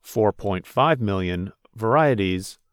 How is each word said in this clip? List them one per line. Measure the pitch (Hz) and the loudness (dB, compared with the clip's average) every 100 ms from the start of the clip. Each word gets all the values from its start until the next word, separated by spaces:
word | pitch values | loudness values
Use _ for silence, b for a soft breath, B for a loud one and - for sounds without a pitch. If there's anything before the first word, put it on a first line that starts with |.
four | - - 107 | -6 0 0
point | - 101 92 - | 0 -4 -6 -4
five | - 147 156 | 0 2 2
million | 107 98 90 90 95 - _ | 0 -2 -2 -2 -6 -10 _
varieties | - 113 135 151 120 92 92 95 - _ | -6 0 2 4 2 0 -2 -6 -16 _